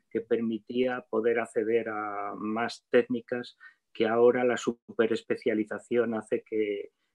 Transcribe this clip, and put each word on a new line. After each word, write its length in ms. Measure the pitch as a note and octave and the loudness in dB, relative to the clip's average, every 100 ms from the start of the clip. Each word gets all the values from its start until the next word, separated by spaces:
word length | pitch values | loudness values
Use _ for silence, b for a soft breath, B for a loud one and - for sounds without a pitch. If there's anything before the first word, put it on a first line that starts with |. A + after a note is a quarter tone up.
| B | B
que 120 | A2+ | -8
permitía 840 | - A#2 A2+ A2 - B2 B2+ B2 - | -2 -2 -2 -4 -4 -2 -2 -2 -4
poder 320 | A2 A#2 A#2 | -2 0 0
acceder 480 | A2+ A#2+ G#2+ A#2 A2 | -2 -2 0 0 0
a 460 | G#2+ G#2 G2+ G2+ G2 | -6 -8 -8 -8 -8
más 500 | G#2+ A2 A#2 - _ | -6 -4 -4 -6 _
técnicas, 680 | B2+ A#2+ B2 - B2 B2 - B B _ | 2 2 -2 -6 -8 -8 -16 B B _
que 140 | - A2 | -2 0
ahora 380 | A#2 A#2+ B2 | 6 6 6
la 120 | B2 A2+ | 2 0
superespecialización 1600 | - A#2 - G#2+ A2 A2 - A2+ A#2+ G#2+ G#2+ G#2 - A#2+ A#2 | -2 -6 -4 0 2 0 -2 -4 0 0 -2 -6 -2 0 0
hace 300 | A2 G#2+ A#2 - | -2 -4 -4 -2
que 420 | A2 G#2 G2+ - _ _ | -2 -2 -4 -8 _ _